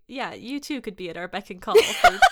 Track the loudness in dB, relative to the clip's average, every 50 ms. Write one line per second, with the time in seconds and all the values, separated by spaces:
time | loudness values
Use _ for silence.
0 | _ _ -12 -10 -10 -10 -10 -12 -12 -10 -10 -10 -8 -8 -8 -8 -8 -10 -12 -12
1 | -14 -12 -12 -12 -12 -10 -10 -12 -12 -12 -16 -12 -8 2 2 2 2 2 0 4
2 | 4 4 6 6 4 4